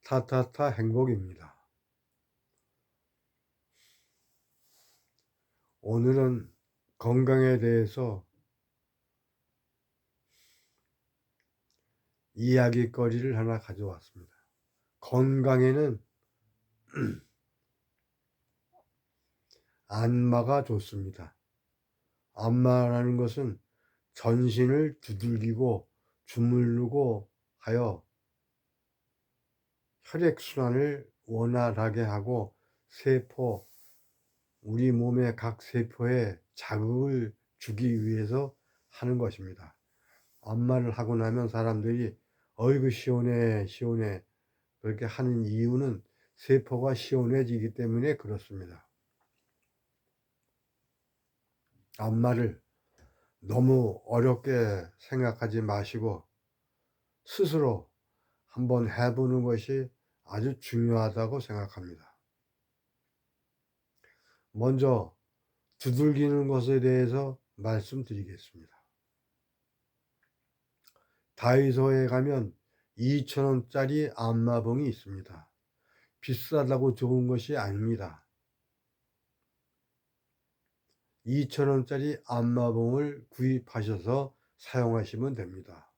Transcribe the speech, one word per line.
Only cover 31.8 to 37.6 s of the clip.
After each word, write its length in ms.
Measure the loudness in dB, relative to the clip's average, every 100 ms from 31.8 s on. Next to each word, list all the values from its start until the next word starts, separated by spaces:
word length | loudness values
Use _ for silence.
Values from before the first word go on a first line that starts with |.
| 0 0
하고 540 | -2 -4 -4 -4 -4 _ _ _ _
세포, 800 | -4 2 2 0 -6 -4 -4 -10 -20 -20 _ _ _ _ _ _ _
우리 300 | -6 2 4
몸의 440 | 4 2 2 0 -2
각 260 | -6 -8
세포에 800 | -6 -4 -4 -2 0 0 0 -6 _ -18
자극을 800 | -6 -4 -2 0 0 -2 -4 -8 _
주기 460 | _